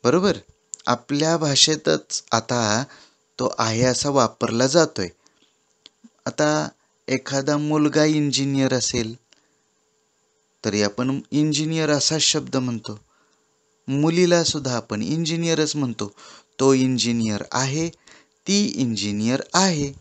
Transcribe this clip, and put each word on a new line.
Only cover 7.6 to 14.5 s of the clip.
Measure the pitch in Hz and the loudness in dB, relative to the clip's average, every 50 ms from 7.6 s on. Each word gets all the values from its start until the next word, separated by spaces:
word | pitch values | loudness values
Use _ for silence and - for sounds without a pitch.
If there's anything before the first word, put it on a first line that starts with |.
| 151 151 151 151 147 151 139 151 151 | 0 0 0 2 2 2 4 4 2
इंजिनियर | 156 156 151 147 143 127 131 139 139 139 139 135 131 131 | 4 2 2 0 0 0 0 0 0 0 2 2 2 0
असेल, | 123 117 - - 123 117 110 113 - _ _ _ _ _ _ _ _ _ _ _ _ _ _ _ _ _ _ _ _ _ _ _ _ _ _ _ _ - | 0 -2 -2 -2 -4 -4 -4 -8 -14 _ _ _ _ _ _ _ _ _ _ _ _ _ _ _ _ _ _ _ _ _ _ _ _ _ _ _ _ -6
तरी | 107 98 104 | -2 0 0
आपण | 104 101 - - 123 131 135 139 - _ | 0 0 0 -2 -4 -2 -2 -4 -6 _
इंजिनियर | - 147 151 156 147 143 156 156 160 160 156 147 | -2 0 0 0 0 -2 -2 -2 -2 -2 0 0
असा | 147 143 - - 156 | 0 0 0 0 0
शब्द | 156 - - - 156 135 123 - | 0 0 0 0 -2 -4 -2 -4
म्हणतो. | 135 127 123 120 110 - - 107 110 _ _ _ _ _ _ _ _ _ _ _ _ _ _ _ _ _ | -2 -2 -2 -6 -6 -8 -10 -14 -14 _ _ _ _ _ _ _ _ _ _ _ _ _ _ _ _ _
मुलीला | - 135 143 147 160 165 175 180 170 175 170 165 | -4 -2 0 0 2 2 2 4 4 4 2 2
सुद्धा | - | 0